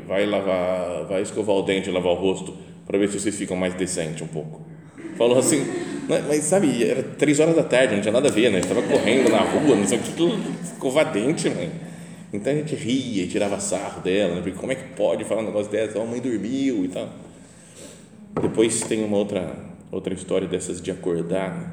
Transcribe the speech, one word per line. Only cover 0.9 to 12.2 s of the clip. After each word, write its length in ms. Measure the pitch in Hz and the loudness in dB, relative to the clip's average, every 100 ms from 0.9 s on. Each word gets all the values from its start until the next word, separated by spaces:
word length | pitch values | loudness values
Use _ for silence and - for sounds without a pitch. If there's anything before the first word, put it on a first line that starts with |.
| 85 80 | -4 -2
vai 160 | 95 | -2
escovar 340 | 104 113 104 98 | -2 -2 2 2
o 60 | |
dente, 280 | 92 95 95 | 2 0 0
lavar 220 | 90 90 | 0 2
o 40 | 87 | 2
rosto, 380 | 95 90 - - - - - | 2 0 -6 -12 -16 -16 -2
pra 120 | 101 | 0
ver 120 | 101 | 2
se 100 | 101 | 0
vocês 160 | 104 98 | -4 -4
ficam 220 | 98 90 | -4 0
mais 160 | 92 | 0
decente 500 | 92 90 90 80 80 | 0 -2 -2 -4 -4
um 40 | 80 | -8
pouco." 340 | 78 73 - - - - - - - | -8 -8 -12 -16 -18 -20 -16 -10 0
Falou 200 | 120 127 | 4 4
assim, 220 | 120 147 131 - - - - | 4 2 0 -4 -6 -6 -2
né? 140 | - 143 | -2 0
Mas, 160 | 151 | 0
sabe, 400 | 151 190 156 120 | 2 4 4 2
era 200 | 117 127 | 2 0
três 360 | - - 147 147 | -2 0 2 4
horas 160 | 160 160 | 6 4
da 80 | |
tarde, 300 | 127 123 127 101 | 4 4 4 4
não 60 | |
tinha 100 | 104 | 2
nada 180 | 117 143 | 4 4
a 20 | |
ver, 180 | 104 120 | 4 4
né? 80 | 92 | 4
A 40 | |
gente 120 | 87 | 2
tava 80 | 104 | 0
correndo 480 | 113 - 101 131 120 | 2 2 4 4 6
na 100 | 107 | 4
rua, 360 | 90 98 147 104 | 4 4 6 4
não 100 | 101 | 4
sei 140 | 117 | 0
o 20 | |
que, 100 | - - 170 226 - - | -2 0 0 0 -4 -6
escovar 480 | - - 135 143 151 | -10 -6 0 2 2
dente, 380 | 101 123 165 170 | 2 0 0 0
mãe. 220 | 101 87 - - - - - | -2 -6 -8 -12 -16 -18 -18